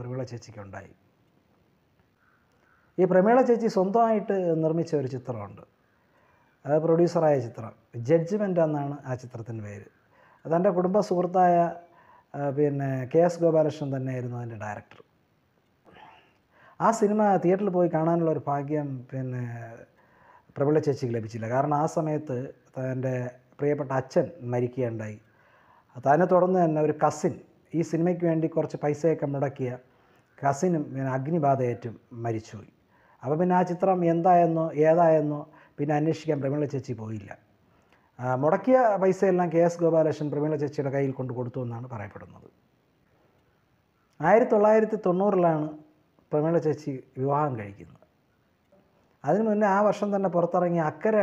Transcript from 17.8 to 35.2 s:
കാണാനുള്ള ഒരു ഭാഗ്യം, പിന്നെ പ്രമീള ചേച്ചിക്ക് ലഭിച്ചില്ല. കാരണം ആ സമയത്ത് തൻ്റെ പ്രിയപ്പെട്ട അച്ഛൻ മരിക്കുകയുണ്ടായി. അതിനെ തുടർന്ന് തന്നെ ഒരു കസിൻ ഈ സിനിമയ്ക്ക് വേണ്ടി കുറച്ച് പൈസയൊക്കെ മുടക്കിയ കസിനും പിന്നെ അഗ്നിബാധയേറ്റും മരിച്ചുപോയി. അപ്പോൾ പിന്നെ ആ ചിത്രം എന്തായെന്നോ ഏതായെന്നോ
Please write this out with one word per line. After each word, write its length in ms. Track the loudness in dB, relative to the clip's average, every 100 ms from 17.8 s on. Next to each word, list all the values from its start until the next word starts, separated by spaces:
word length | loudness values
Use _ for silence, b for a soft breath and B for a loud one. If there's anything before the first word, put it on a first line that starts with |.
| 2
കാണാനുള്ള 360 | 2 2 2 2
ഒരു 80 | 0 -2
ഭാഗ്യം, 400 | -4 -2 -4 -4 -10 -10
പിന്നെ 340 | -10 -8 -8 -8 -12 -16 -18 -20 _ b b b b b -2
പ്രമീള 220 | 2 2 0
ചേച്ചിക്ക് 280 | -2 -4 -6
ലഭിച്ചില്ല. 300 | -6 -10 -4
കാരണം 220 | 0 0 0
ആ 40 | 0 -2
സമയത്ത് 400 | -4 -4 -4 -8 -8 -14 _ -8
തൻ്റെ 380 | -6 -4 -4 -4 -6 -12 _ -6
പ്രിയപ്പെട്ട 320 | -4 -2 -2 -4
അച്ഛൻ 260 | 0 -2 -2 -6 -4
മരിക്കുകയുണ്ടായി. 640 | -2 -2 -2 -6 -6 -10 -14 _ b b b b b b -6
അതിനെ 300 | 2 4 6
തുടർന്ന് 260 | 4 4 2
തന്നെ 160 | 2 2 0
ഒരു 80 | 2
കസിൻ 320 | 0 0 -4 -4 -16 _ _ -4
ഈ 40 | -2
സിനിമയ്ക്ക് 340 | -2 -2 0 0
വേണ്ടി 160 | 0 -2 -2
കുറച്ച് 220 | -4 -4
പൈസയൊക്കെ 420 | -4 0 0 0 -2
മുടക്കിയ 360 | -2 -4 -4 -8 -8 _ b b b b -4
കസിനും 400 | -2 0 0 0 -4
പിന്നെ 160 | -6 -4 -4
അഗ്നിബാധയേറ്റും 800 | -2 0 2 2 0 -4 -10 -14 _ -10
മരിച്ചുപോയി. 480 | -6 -6 -8 -18 -20 _ _ b b b
അപ്പോൾ 140 | -4 -2
പിന്നെ 140 | 2 2
ആ 40 | 2
ചിത്രം 340 | 0 0 2 2
എന്തായെന്നോ 500 | 2 4 6 4 2 -2 2 4
ഏതായെന്നോ 520 | 6 6 4